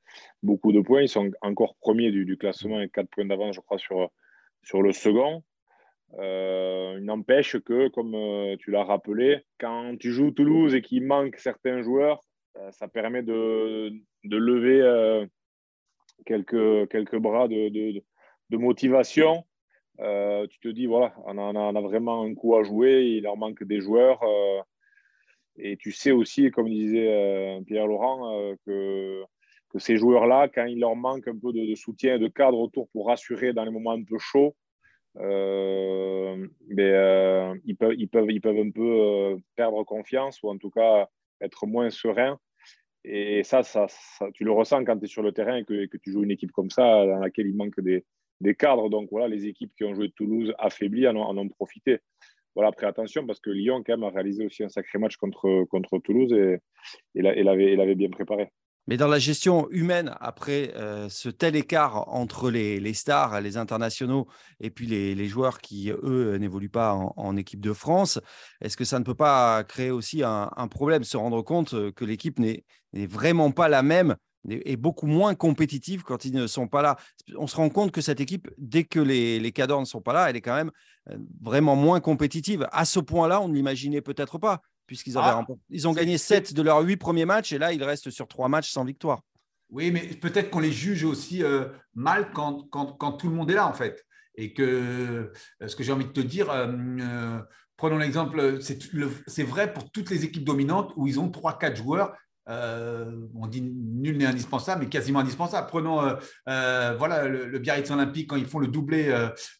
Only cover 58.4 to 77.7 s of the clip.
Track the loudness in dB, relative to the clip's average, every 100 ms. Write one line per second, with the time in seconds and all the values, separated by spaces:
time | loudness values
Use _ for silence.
58.4 | -4 _ _ _ -4 0 2 4 2 0
59.4 | 2 2 2 0 0 0 -2 -8 -12 -10
60.4 | -4 -4 -4 -8 -8 -8 -10 -10 -10 -2
61.4 | 0 0 2 2 2 0 -4 -4 -6 -4
62.4 | -2 0 0 -2 -4 -4 0 2 2 -2
63.4 | -4 -6 -4 -4 -4 -4 -2 -2 -2 -10
64.4 | -20 -14 -12 -8 -4 -2 0 -2 -4 0
65.4 | -2 -2 -10 -8 -6 -4 -2 0 0 -2
66.4 | -4 -6 -4 0 0 0 -4 -6 -4 -4
67.4 | -6 -6 -6 -4 0 2 2 -2 -8 -18
68.4 | -20 -12 -10 -6 -4 -2 -2 2 4 6
69.4 | 6 4 0 -4 -4 -4 -4 -2 0 0
70.4 | -4 -6 -8 -2 2 2 2 -4 -2 -2
71.4 | 0 -2 -2 -2 -4 -4 -6 -4 -4 -2
72.4 | -2 -2 -10 _ _ -8 -8 0 2 4
73.4 | 4 4 4 6 6 4 4 0 _ _
74.4 | -10 -8 -6 -2 -2 -2 0 2 2 2
75.4 | 2 2 0 -2 -8 -10 -8 -8 -4 -4
76.4 | -2 -4 -2 0 2 0 -6 _ -18 -10
77.4 | -6 0 0